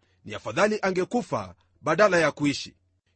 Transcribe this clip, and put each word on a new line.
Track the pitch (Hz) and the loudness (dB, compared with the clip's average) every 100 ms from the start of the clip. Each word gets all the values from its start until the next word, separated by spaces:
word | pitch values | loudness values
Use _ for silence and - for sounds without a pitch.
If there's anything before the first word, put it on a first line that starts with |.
| _ _ - | _ _ -14
ni | |
afadhali | 104 - 131 214 214 | -12 -6 0 0 0
angekufa | 190 185 175 240 190 120 95 - _ _ | -2 -2 -2 -2 -2 -6 -8 -14 _ _
badala | 143 165 208 175 | -4 4 4 4
ya | 151 | 2
kuishi. | - 147 135 85 - _ _ _ | 0 -2 -2 -8 -16 _ _ _